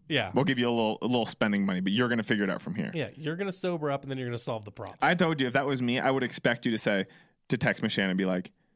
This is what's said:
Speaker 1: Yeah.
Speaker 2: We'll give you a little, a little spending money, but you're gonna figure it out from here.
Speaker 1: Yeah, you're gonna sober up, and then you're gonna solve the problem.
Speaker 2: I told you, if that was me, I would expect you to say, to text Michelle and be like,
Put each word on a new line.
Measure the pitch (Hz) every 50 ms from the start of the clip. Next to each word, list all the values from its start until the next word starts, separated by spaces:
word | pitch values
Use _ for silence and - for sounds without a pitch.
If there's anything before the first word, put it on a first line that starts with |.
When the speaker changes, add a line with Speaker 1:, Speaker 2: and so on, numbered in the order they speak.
| _ -
Speaker 1:
Yeah. | 160 131 107 92 98
Speaker 2:
We'll | 120 147
give | 156 135 123
you | 120 120
a |
little, | 117 117 113 107 110 -
a | - 117
little | 123 120 110
spending | - - - 117 107 101 101 98
money, | 98 92 90
but | 92 98
you're | 98 113 123 117
gonna | 120 117 104
figure | - 117 104 101
it | 92
out | 87 -
from | - - 90
here. | - - - -
Speaker 1:
Yeah, | 165 131 104 -
you're | - 156 147 165 175
gonna | 202 196
sober | 180 - - 180 175 160 147 143
up, | 139 139 139
and | 139
then | 135 135
you're | 127 120
gonna | 120 117
solve | - - 120 110 104
the | 101
problem. | - - 107 98 - -
Speaker 2:
I | - 147 180
told | 170 185 160 160 139
you, | 135 123
if | 117
that | 135 143
was | 143 139 127
me, | 123 120 120 131
I | - 135
would | 135 135 123
expect | 120 - - - 127 120 120 -
you | 127
to | 110 107
say, | - 117 104 95 92 - - - - _ _ _ _ -
to | 131 113
text | - 120 98 - -
Michelle | 107 - - 98 95
and | 92 92
be | 95
like, | 92 92 90 90 - _ _ _ _ _